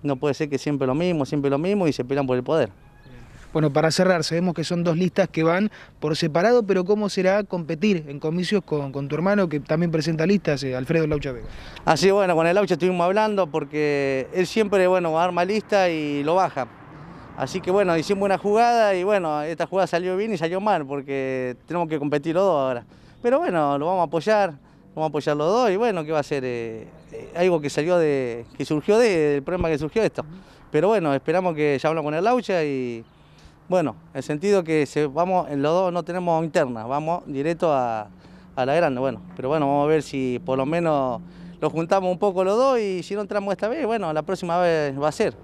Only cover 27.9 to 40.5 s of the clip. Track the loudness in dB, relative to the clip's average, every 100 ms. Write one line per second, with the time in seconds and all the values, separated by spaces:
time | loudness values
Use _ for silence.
27.9 | 2 2 2 -2 -6 -12 -10 -2 -2 4
28.9 | 4 6 4 2 0 -2 -2 0 -2 -2
29.9 | 0 0 -2 -10 -14 -20 -20 -2 2 4
30.9 | 4 2 0 2 0 0 0 0 2 0
31.9 | 0 -2 0 2 0 0 -2 0 -2 -4
32.9 | -8 -14 -20 -20 -20 -20 -20 -2 0 0
33.9 | -4 -12 -10 -6 -4 2 2 2 0 0
34.9 | 0 -2 0 0 0 0 -2 2 2 0
35.9 | -2 -4 -4 0 0 0 0 0 -2 -4
36.9 | -4 -2 -4 -4 -4 -2 0 2 2 0
37.9 | -2 -8 -16 -20 -20 -12 -4 0 2 2
38.9 | 0 -2 -4 -12 -8 -2 0 2 2 2
39.9 | 2 0 -4 -2 -4 -2